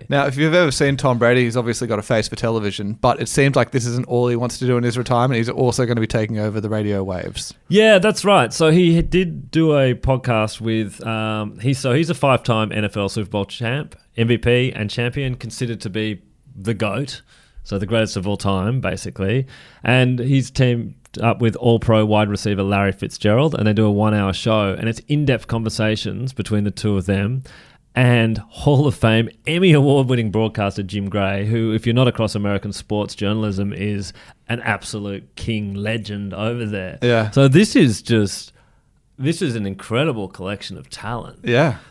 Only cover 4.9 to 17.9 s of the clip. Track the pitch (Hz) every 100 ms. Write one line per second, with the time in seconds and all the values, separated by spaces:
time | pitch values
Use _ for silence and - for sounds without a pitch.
4.9 | 113 120 120 127 120 113 - 127 120 120
5.9 | 117 107 117 107 107 107 107 104 107 104
6.9 | 101 95 90 87 - - - - 185 220
7.9 | 202 208 - 190 196 120 - 160 165 175
8.9 | 165 156 180 185 147 127 160 160 147 135
9.9 | 123 131 131 127 113 110 - 113 113 104
10.9 | - 113 110 110 107 107 - 120 135 135
11.9 | 127 165 170 139 123 - 113 110 107 104
12.9 | 107 98 - 101 104 98 - 113 135 156
13.9 | - _ - 117 120 120 123 131 - 107
14.9 | - 120 131 135 123 117 - 123 113 110
15.9 | 98 107 101 _ _ _ - 95 113 117
16.9 | 196 143 - - _ _ - - 101 95